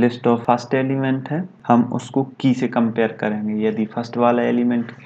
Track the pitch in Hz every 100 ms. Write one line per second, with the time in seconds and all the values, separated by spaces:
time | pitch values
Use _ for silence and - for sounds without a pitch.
0 | 120 120 123 117 117 120 - 135 131 135
1 | 135 131 131 151 190 - - 120 - -
2 | - 135 135 - 135 127 127 120 117 113
3 | 110 110 107 104 107 107 110 107 110 -
4 | 120 120 120 120 120 120 120 120 117 -